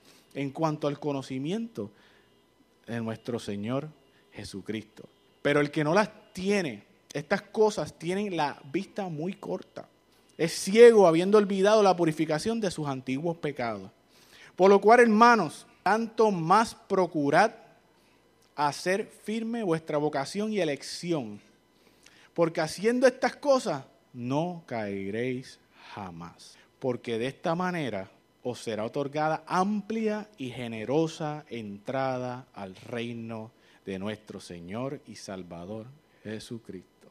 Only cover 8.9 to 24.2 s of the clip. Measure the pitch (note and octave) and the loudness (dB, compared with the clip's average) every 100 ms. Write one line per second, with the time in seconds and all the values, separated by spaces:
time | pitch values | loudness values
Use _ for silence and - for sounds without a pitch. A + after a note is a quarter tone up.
8.9 | - F#3 D3 E3+ F#3 - F#3 - - - | -8 -8 -6 -8 -8 -8 -10 -10 -18 -18
9.9 | _ _ _ _ - D#3+ - - A3 A#3+ | _ _ _ _ -4 -4 -2 2 10 12
10.9 | A3 F3+ D#3+ F#3 G#3+ G3+ G3 G3 A3 G3+ | 12 8 6 6 4 4 2 4 6 6
11.9 | F3 E3 D3+ D#3 D3+ G#3+ A#3 G3 - D3 | 4 2 0 -2 -2 -2 -2 -4 -4 -6
12.9 | C3 B2+ C3+ E3+ E3 D3+ C3+ A#2+ G#2 F#2+ | -6 -6 -4 -4 -4 -6 -4 -6 -6 -12
13.9 | - _ _ _ - - - F#3 G3+ G3+ | -20 _ _ _ -20 -12 4 6 8 8
14.9 | B3 A#3+ G#3+ A#3+ A#3 D3+ - - _ F3+ | 8 8 8 8 6 2 -6 -18 _ 0
15.9 | G#3+ A3+ - A3 F#3 D#3+ G3+ A3+ - - | 0 0 2 2 2 4 4 2 -4 -2
16.9 | F#3+ F3 E3 C#3+ D#3 A3 - - _ _ | 0 0 0 2 4 4 0 -20 _ _
17.9 | _ _ _ _ _ _ - D3 - F3+ | _ _ _ _ _ _ -4 -2 -2 -2
18.9 | G3 B3 - - A3+ A3+ A#3 G3 D#3+ D#3+ | -2 -4 -12 -8 -6 -6 -4 -2 -2 -2
19.9 | D3+ D3+ D3 C#3 G3 G#3+ G#3 D#3+ C3+ - | -2 -2 -2 -4 -4 -4 -2 -2 -4 -8
20.9 | - F3 D#3+ A2 G#2 - _ _ _ _ | -10 -4 -4 -4 -12 -20 _ _ _ _
21.9 | _ _ _ - - E3 E3 D#3 - G#3+ | _ _ _ -8 0 0 0 -4 -2 0
22.9 | B3 C4 B3+ B3 - C#4+ C4 A3+ C#3+ - | 4 4 4 -2 -2 0 0 0 -6 -8
23.9 | _ _ B2 | _ _ -10